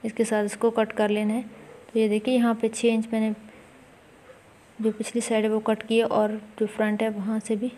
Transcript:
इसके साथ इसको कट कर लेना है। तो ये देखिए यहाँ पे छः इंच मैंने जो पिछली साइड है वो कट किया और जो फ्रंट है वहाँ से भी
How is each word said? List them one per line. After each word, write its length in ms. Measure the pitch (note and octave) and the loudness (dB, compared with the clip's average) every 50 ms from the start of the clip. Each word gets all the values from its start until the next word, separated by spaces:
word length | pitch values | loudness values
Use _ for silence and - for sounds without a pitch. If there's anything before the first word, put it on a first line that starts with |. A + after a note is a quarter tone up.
| - | -8
इसके 220 | A3 A3 - A3+ | -6 0 0 0
साथ 200 | G#3+ A3 G#3+ G#3 | 2 2 0 0
इसको 240 | G#3 G#3 - A#3 A#3 | -2 -2 0 0 2
कट 220 | A3+ A#3 A3 G#3+ | 2 2 0 0
कर 180 | - - G#3+ G#3 | 0 0 0 2
लेना 240 | G#3 G#3 G#3+ G#3+ G#3+ | 2 0 0 0 -2
है। 80 | B3 A#3 - - - - - - - - - - | -2 -4 -8 -14 -18 -20 -20 -20 -20 -20 -4 0
तो 60 | A3+ | 2
ये 80 | A3 G#3+ | 2 2
देखिए 260 | G#3 G#3+ G#3 B3+ B3+ | 2 0 0 2 2
यहाँ 180 | B3 A#3 A#3+ A#3 | 4 4 4 2
पे 140 | A3+ A#3 A3 | 2 0 -2
छः 180 | A3 - - | -2 2 2
इंच 200 | A#3 A3+ A3 A3 A3+ A3+ | 2 2 2 -2 -2 0
मैंने 200 | A3 A3 A3 G#3 - - - - - - - - - - - - - - - - - - - - - - - - - - - - - | 0 0 0 -2 -4 -10 -20 -20 -20 -20 -20 -20 -20 -20 -20 -20 -20 -20 -20 -20 -20 -20 -20 -20 -20 -20 -20 -20 -20 -20 -20 -10 -2
जो 120 | A3 A3 | -2 -2
पिछली 300 | G#3+ - G#3+ - - A#3 | -2 -2 -8 -4 -4 -4
साइड 220 | A3+ - A3+ G#3+ G#3+ | -2 0 0 0 2
है 60 | A3 | 2
वो 100 | G#3+ G#3+ | 0 0
कट 240 | G#3+ - A3 A3 - | 0 0 -2 -2 0
किया 220 | - A3+ A3+ A3+ | 0 2 2 2
और 340 | - - G#3+ G#3+ G#3+ G#3+ G#3+ - - - - | 2 2 2 2 0 -2 -6 -10 -14 -4 -4
जो 80 | A3 | -4
फ्रंट 360 | G#3 - - A3 G#3+ G#3 G#3 A3 | -4 -2 -2 -2 0 0 0 -2
है 60 | A3 | -2
वहाँ 300 | G#3+ G#3 F#3+ G#3+ A3 A3 | -2 -4 -4 -4 -4 -4
से 160 | - - A3+ | -2 -2 -4
भी 160 | G3+ A3+ B3 - | -2 -2 -6 -8